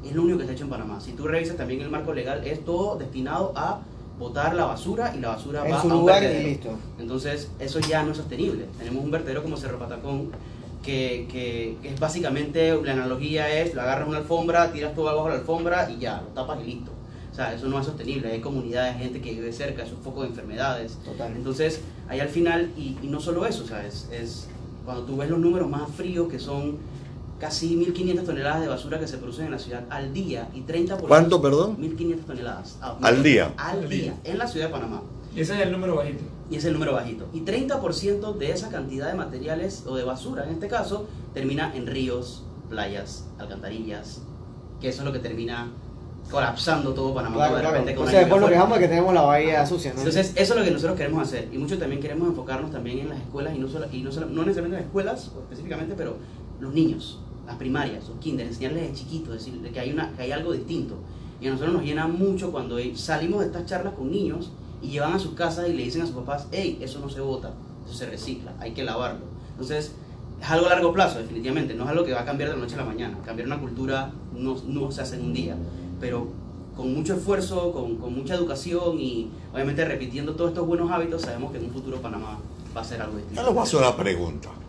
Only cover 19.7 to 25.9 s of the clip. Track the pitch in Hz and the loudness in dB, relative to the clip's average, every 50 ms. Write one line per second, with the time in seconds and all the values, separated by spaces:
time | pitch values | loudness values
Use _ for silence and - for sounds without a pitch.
19.7 | 127 120 117 113 - - - 139 123 139 131 120 117 113 104 107 107 117 135 170 | -4 -6 -8 -8 -10 -10 -10 -8 -6 -4 -4 -4 -6 -8 -8 -8 -4 -2 0 0
20.7 | 160 117 117 117 - - - 127 117 117 120 117 113 120 127 135 131 139 156 160 | 0 -2 -4 -8 -10 -10 -10 -10 -8 -6 -6 -6 -6 -4 -4 -4 0 2 2 2
21.7 | 156 156 - - - - - - 123 139 143 147 - 170 170 170 170 170 170 165 | 2 -2 -8 -10 -12 -12 -10 -6 -2 -2 -2 0 2 4 4 6 6 4 2 0
22.7 | - 151 139 135 135 - - 139 143 143 - 170 170 175 208 226 - - - 110 | -2 -6 -6 -6 -4 -4 -4 -4 -4 -2 -2 0 0 2 2 0 0 -2 -4 -6
23.7 | 110 104 101 101 101 - - - 117 120 117 117 117 - - - - - - - | -6 -6 -6 -6 -8 -8 -8 -8 -8 -8 -6 -8 -8 -10 -10 -12 -12 -12 -12 -12
24.7 | - - - 127 123 123 120 127 135 135 143 151 170 165 165 175 180 180 160 139 | -12 -12 -10 -8 -6 -6 -4 -4 -2 -2 0 2 2 6 6 6 6 6 2 2
25.7 | 139 143 151 156 | 0 -2 -2 -4